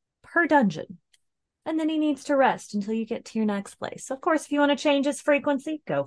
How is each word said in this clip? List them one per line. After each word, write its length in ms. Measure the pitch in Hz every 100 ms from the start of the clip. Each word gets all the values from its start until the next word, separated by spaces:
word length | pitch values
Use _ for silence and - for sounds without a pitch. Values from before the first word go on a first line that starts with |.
| _ _
per 240 | - 339 339
dungeon. 500 | 294 208 151 - 180 _ _ _ _ _ _ -
And 140 | 320
then 100 | 311
he 80 | 311
needs 240 | 302 285 -
to 100 | 277
rest 380 | 254 190 -
until 200 | 208 196
you 120 | 226 226
get 200 | 233 -
to 140 | 220
your 60 | 214
next 300 | 202 196 -
place. 340 | - - -
Of 120 | 269
course, 240 | 359 311 -
if 60 |
you 80 | 285
wanna 140 | 285 285
change 280 | 302 285 277
his 160 | 269
frequency, 600 | - 285 285 285 311 302 -
go 200 | 143